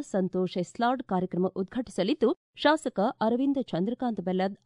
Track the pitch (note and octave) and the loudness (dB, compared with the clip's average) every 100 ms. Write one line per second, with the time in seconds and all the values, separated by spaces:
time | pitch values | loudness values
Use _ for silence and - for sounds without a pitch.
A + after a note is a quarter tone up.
0 | C#4+ G3 F#3 F#3 F#3 F#3+ F3 - A#3+ B3+ | -2 -2 0 0 -2 -2 -6 -2 0 0
1 | - F#3 F3+ F3 F#3 - F#3+ B3 A#3+ - | -2 -2 0 0 0 -2 -4 -6 -4 -2
2 | F#3 D#4 A#3 - _ - C#4+ D#4 C4 - | 0 2 2 2 _ 2 2 4 0 0
3 | A3 - A3 A#3+ C#4 C4+ - D#3+ G3 B3 | -2 0 0 2 0 -2 -2 -2 -2 -2
4 | B3 G#3+ F3+ F#3 G3 G3+ | -4 -4 -2 0 0 -2